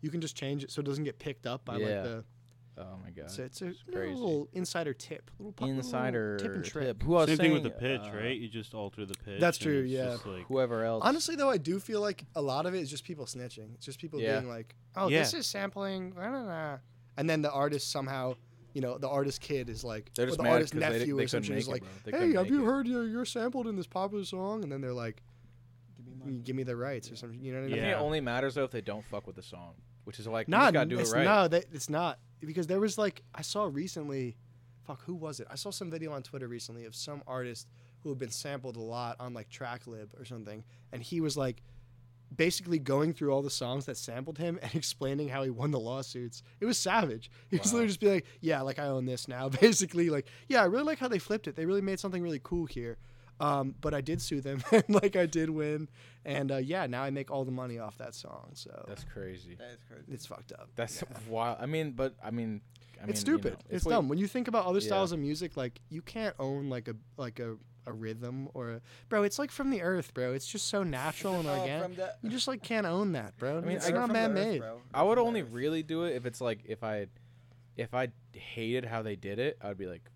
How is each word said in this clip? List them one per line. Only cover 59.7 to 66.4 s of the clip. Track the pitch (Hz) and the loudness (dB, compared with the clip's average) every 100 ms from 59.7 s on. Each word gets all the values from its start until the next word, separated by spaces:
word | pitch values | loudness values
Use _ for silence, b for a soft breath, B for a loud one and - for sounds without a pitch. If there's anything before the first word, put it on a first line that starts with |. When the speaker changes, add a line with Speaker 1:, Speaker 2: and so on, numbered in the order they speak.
Speaker 4:
is | 120 - | -16 -20
crazy. | 120 147 | -20 -14
Speaker 1:
it's | 131 - | -14 -12
fucked | - 117 | -14 -14
up. | - - - | -18 -16 -6
Speaker 2:
That's | 117 - | -6 -4
Speaker 1:
Yeah. | - - 110 | -10 -10 -6
Speaker 2:
wild. | 113 117 117 | 0 0 0
I | 139 | -2
mean, | 160 156 | -2 -2
but, | 120 135 - | 0 -2 -2
I | 110 | -6
mean, | 117 113 107 - - b - | -4 -4 -6 -10 -20 b -14
I | |
Speaker 1:
It's | - | -6
Speaker 2:
mean, | |
you | 208 | -2
Speaker 1:
stupid. | 202 320 185 | 2 2 2
Speaker 2:
know, | - - | -6 -6
Speaker 1:
It's | 180 240 | -2 4
Speaker 2:
what | |
Speaker 1:
dumb. | 233 143 | 4 4
When | 151 | 2
you | 196 | 0
think | 254 247 | 0 0
about | 226 185 | 2 4
other | 185 | 2
Speaker 2:
Yeah. | 214 | 2
Speaker 1:
styles | 196 190 | 2 2
of | 170 | 0
music, | 143 151 175 - | -2 -2 -4 -4
like, | 127 120 - | -4 -6 -12
you | 156 | -12
can't | - 226 220 | -10 -4 -4
own, | - | -2